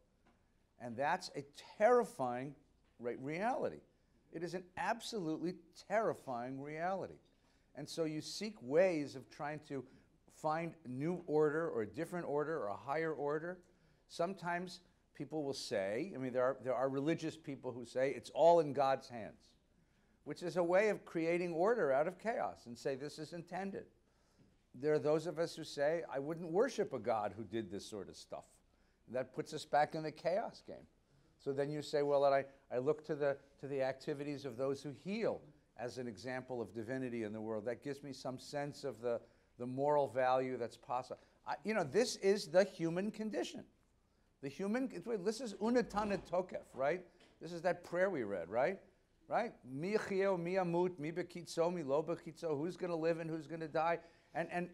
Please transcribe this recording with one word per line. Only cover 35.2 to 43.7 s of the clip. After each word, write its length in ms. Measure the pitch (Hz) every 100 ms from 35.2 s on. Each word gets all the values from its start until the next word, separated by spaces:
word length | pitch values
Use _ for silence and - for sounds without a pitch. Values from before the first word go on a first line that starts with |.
| 180 104 - - _ -
as 200 | 120 117
an 80 | 123
example 560 | 95 127 127 127 127
of 100 | 101
divinity 520 | 110 110 131 127 117
in 80 | 104
the 80 | 110
world. 240 | 110 110
That 180 | 107 117
gives 220 | 143 139
me 80 | 143
some 260 | 131 135 127
sense 460 | - 147 147 -
of 160 | 139 110
the, 200 | 120 117 - _ _ -
the 80 | 123
moral 400 | 131 143 147 135
value 500 | 120 127 131 131 123
that's 200 | 117 -
possible." 420 | - 123 131 - - _
I, 100 | - 147
you 100 | 202
know, 80 | 220
this 320 | 151 170 240 -
is 300 | 196 208 151
the 160 | 170
human 480 | 202 - 165 175 208
condition. 540 | - 220 - 269 285 -